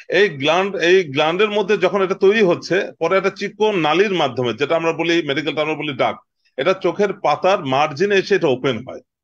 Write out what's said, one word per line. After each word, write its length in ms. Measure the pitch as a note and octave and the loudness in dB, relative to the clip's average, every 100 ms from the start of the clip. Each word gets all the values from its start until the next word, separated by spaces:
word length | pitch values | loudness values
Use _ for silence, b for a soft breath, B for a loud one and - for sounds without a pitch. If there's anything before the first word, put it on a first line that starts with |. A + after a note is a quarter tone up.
| B | B
এই 200 | F3 G3+ | 0 0
গ্ল্যান্ড, 480 | C#3+ C#3+ F3 G3 F#3 | 0 0 0 0 -2
এই 280 | E3+ F#3+ | 2 2
গ্ল্যান্ডের 460 | D#3+ C3+ D#3 F3+ G#3+ | 2 0 0 0 0
মধ্যে 260 | G#3 G3 G3+ | 0 -2 0
যখন 260 | F3 G3 | 0 0
এটা 120 | F#3 | -2
তৈরি 280 | F#3+ G3 A3+ | 2 2 4
হচ্ছে, 500 | F#3 C#3+ - F3+ - - | 2 2 -2 -2 -2 -4
পরে 180 | E3 F#3+ | 0 2
একটা 140 | F#3 | 0
চিকন 460 | F#3+ G3+ - G#3+ G3 | -4 -8 -2 0 2
নালীর 380 | D3+ D#3+ G#3 | 2 2 2
মাধ্যমে, 400 | F3+ C#3 A#2 B2 | 2 0 0 -4
যেটা 220 | A2+ C#3+ E3 | -2 0 0
আমরা 160 | E3 | 0
বলি 300 | D#3+ E3 E3+ | -2 0 0
মেডিকেল 320 | D3 C#3+ D3 | 0 -4 -4
টার্মে 200 | D3 D3+ | -4 -4
বলি 180 | D3+ D3+ | -4 -6
ডাক্ট, 280 | B2+ A#2+ G#2+ _ _ _ - | -2 -2 -2 _ _ _ -4
এটা 180 | D3+ | -2
চোখের 380 | F#3+ F3+ E3 G#3 | 0 -2 0 -2
পাতার 520 | F#3+ D3+ D3 F#3 G3+ | 0 -2 2 2 0
মার্জিনে 500 | C#3 C3+ D3+ C#3+ G3+ | 0 0 0 0 0
এসে 200 | G3 F#3 | 0 2
এটা 140 | F#3+ D#3 | 0 2
ওপেন 400 | B2+ C#3 A2 - | 0 -2 -4 -8
হয়। 120 | - - _ | -16 -18 _